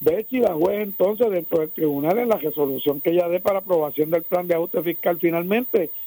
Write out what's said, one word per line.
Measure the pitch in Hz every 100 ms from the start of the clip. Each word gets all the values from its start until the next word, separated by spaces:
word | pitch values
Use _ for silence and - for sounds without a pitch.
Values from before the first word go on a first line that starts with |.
ver | 151 190 214
si | 254
la | 214
juez | 156 185 208
entonces | 202 - 190 214 233
dentro | 175 165 165
del | 156
tribunal | - 151 143 151 220
en | 240
la | 202
resolución | 156 151 139 131 147 143
que | 165
ella | 175 170
dé | 180
para | 208 196
aprobación | 190 170 147 151 156
del | 165
plan | - 180 175
de |
ajuste | 165 170 170
fiscal | 170 - 175 170
finalmente, | 170 170 180 226 254 202 160 -